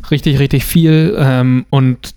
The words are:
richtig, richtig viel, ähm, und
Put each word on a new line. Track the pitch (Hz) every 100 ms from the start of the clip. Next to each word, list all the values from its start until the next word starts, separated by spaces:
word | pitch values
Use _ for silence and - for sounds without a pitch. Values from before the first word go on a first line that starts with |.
| -
richtig, | 147 160 139
richtig | 139 139 -
viel, | 165 160 156 160 -
ähm, | 135 127 127 127 -
und | 139 131 123 -